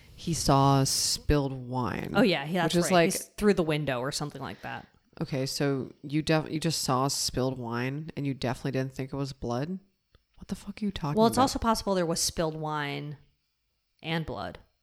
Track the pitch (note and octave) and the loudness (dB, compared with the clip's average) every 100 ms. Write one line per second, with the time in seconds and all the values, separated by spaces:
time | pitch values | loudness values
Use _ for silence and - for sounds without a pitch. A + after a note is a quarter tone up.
0 | - - - E3 - C3+ C#3 C#3 C3+ - | -20 -10 -4 0 4 6 8 6 4 2
1 | - - - D3 C#3 C3 B2 B2+ A#2+ - | 0 0 2 2 0 -4 -6 -2 -2 -2
2 | - - A3 D#3 C#3+ F3+ E3 F3 F3 F3+ | 0 4 4 2 0 0 2 2 4 6
3 | E3+ - - - G#3 F#3 D#3+ D3+ C#3+ B2 | 4 2 -6 0 2 4 2 0 0 -2
4 | C3 - D3 C#3+ C3 - B2 A#2+ - _ | -2 -4 -6 -8 -12 -10 -10 -12 -14 _
5 | _ - - C3 C3+ - C#3+ C3+ - - | _ -10 -4 -4 -2 0 0 0 -4 -10
6 | C#3+ D3+ D3 D#3 - D3+ E3 D3 - B2+ | -6 -2 2 2 0 -2 -2 -2 0 2
7 | C#3 - - C3 C3 B2+ A#2 A#2 B2+ C#3+ | 2 0 -2 0 -2 -2 -4 -4 -4 -4
8 | D#3+ - C#3+ C3 A#2+ B2+ C#3+ C3 C3 - | -8 -6 -4 -2 -4 -4 -4 -2 -4 -6
9 | C3 C#3 C#3 C3 A#2+ A#2+ D#3 F#3+ - _ | -8 -6 -6 -6 -4 -4 -4 -8 -12 _
10 | _ _ _ _ - G3 - - G#3 - | _ _ _ _ -12 -10 -10 -6 -6 -4
11 | C#3+ G#3 A#3 A#3+ C4+ - A3+ A3 G3+ F#3 | 0 4 4 6 2 2 0 0 0 0
12 | E3 E3 - - D#3+ D#3 D#3 D3+ C#3+ C#3+ | 0 0 -2 -2 -2 -2 -4 -4 -4 -6
13 | D3 C#3+ _ _ _ _ _ _ _ _ | -8 -12 _ _ _ _ _ _ _ _
14 | D#3 E3 D3 G#2+ F2+ - - _ | -4 -4 -4 -6 -8 -10 -18 _